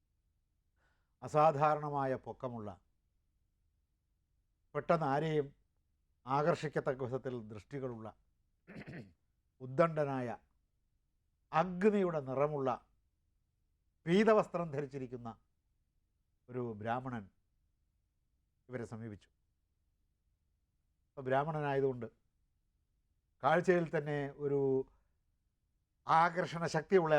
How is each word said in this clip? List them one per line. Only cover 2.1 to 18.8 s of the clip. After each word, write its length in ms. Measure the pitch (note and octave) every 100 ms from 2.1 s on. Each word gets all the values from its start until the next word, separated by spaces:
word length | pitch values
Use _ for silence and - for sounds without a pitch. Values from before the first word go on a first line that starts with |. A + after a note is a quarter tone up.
| B2+ A#2+
പൊക്കമുള്ള, 440 | G#2 B2+ A#2 G#2 F2+ _ _ _ _ _ _ _ _ _ _ _ _ _ _ _ _ _ _ _
പെട്ടെന്ന് 340 | D3 C#3+ E3+ C#3+
ആരെയും 340 | C#3+ D#3+ D3+ C#3 _ _ _ _ _ _ _ B2
ആകർഷിക്കത്തക്ക 760 | C#3 D#3 D3+ D3+ D#3 D3 C3 A#2+
വിധത്തിൽ 280 | C3 C3 B2 A2
ദൃഷ്ടികളുള്ള, 560 | G#2 - C#3+ B2+ A2+ G#2+ - _ _ _ _ - G#3 - E3 G2 _ _ _ _ _ B2+
ഉദ്ദണ്ഡനായ, 640 | C3+ E3 D#3 C#3+ C3 A#2+ G#2 _ _ _ _ _ _ _ _ _ _ -
അഗ്നിയുടെ 680 | D#3 F#3 F3 G#3 G3+ F3+ D#3 C3
നിറമുള്ള 400 | C3 D3+ D3 C3 A2+ _ _ _ _ _ _ _ _ _ _ _ _ D#3+
പീതവസ്ത്രം 600 | F#3+ A3 G#3+ - E3+ E3+ C#3
ധരിച്ചിരിക്കുന്ന 540 | C3+ C3+ B2 B2 A#2 - _ _ _ _ _ _ _ _ _ _ -
ഒരു 140 | B2 A#2+ G#2+
ബ്രാഹ്മണൻ 440 | A2 B2 C3 A#2 F#2+ _ _ _ _ _ _ _ _ _ _ _ _ _ -
ഇവരെ 160 | B2